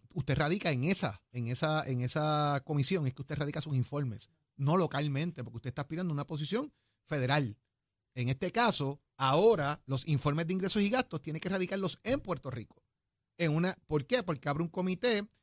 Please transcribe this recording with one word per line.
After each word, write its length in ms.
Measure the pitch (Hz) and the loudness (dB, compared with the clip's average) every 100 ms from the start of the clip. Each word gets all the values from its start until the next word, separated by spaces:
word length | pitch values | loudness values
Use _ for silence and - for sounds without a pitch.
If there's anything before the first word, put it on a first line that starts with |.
| - | -12
usted 220 | 170 - 135 | -6 -2 0
radica 360 | 151 196 175 | 2 2 0
en 100 | 127 | 0
esa, 380 | 147 196 143 101 _ | 2 2 2 -4 _
en 160 | 123 117 | -6 -4
esa, 400 | 127 156 156 139 | 0 0 0 0
en 120 | 123 | -2
esa 600 | 123 156 151 151 147 143 | 0 0 2 2 2 -2
comisión, 420 | - 147 135 185 135 | -2 2 2 2 -2
es 80 | |
que 80 | - | -6
usted 140 | - 143 | -10 -6
radica 240 | 143 151 | -4 -6
sus 160 | 156 131 | -4 -2
informes, 520 | 123 147 131 107 - _ _ - | -2 -2 -4 -6 -14 _ _ -4
no 200 | 139 180 | 2 2
localmente, 680 | 160 139 147 139 170 160 | 2 0 -2 -2 -4 -6
porque 140 | 117 117 | -12 -10
usted 100 | 131 | -8
está 140 | 135 | -8
aspirando 280 | 139 160 180 | -8 -4 -4
a 20 | |
una 120 | 143 147 | -4 -4
posición 460 | 151 151 226 294 _ _ _ | -6 -4 -4 -4 _ _ _
federal. 520 | - 147 127 147 123 104 _ _ _ _ _ 127 | -6 -2 2 2 0 -6 _ _ _ _ _ -4
En 120 | 123 | -2
este 220 | 131 185 | 0 -2
caso, 500 | 226 240 - 135 143 _ - | 2 4 4 0 -6 _ -2
ahora 640 | 135 147 220 202 143 147 - | 4 6 6 6 2 -4 -2
los 220 | 135 - | -2 0
informes 400 | 143 147 147 165 | 2 2 0 -2
de 60 | |
ingresos 280 | 185 185 208 | -2 2 4
y 80 | 202 | 4
gastos 320 | 254 - 156 | 2 -2 -6
tiene 160 | - 156 | -8 -6
que 100 | 185 | -4
radicarlos 520 | 190 190 196 190 - | -2 -2 -2 -2 -2
en 160 | - 269 | -2 -4
Puerto 320 | 202 156 135 | -2 -8 -8
Rico. 320 | 120 104 _ _ _ _ _ _ - | -10 -12 _ _ _ _ _ _ -2
En 160 | 165 | 0
una, 220 | 156 180 - - | 2 0 -4 -2
¿por 200 | 151 - | -2 2
qué? 180 | 247 | 0
Porque 240 | 180 147 147 | 0 -4 -2
abre 160 | 143 | -2
un 60 | 170 | -4
comité, 540 | - 185 180 247 208 208 _ | -4 -4 0 2 2 -2 _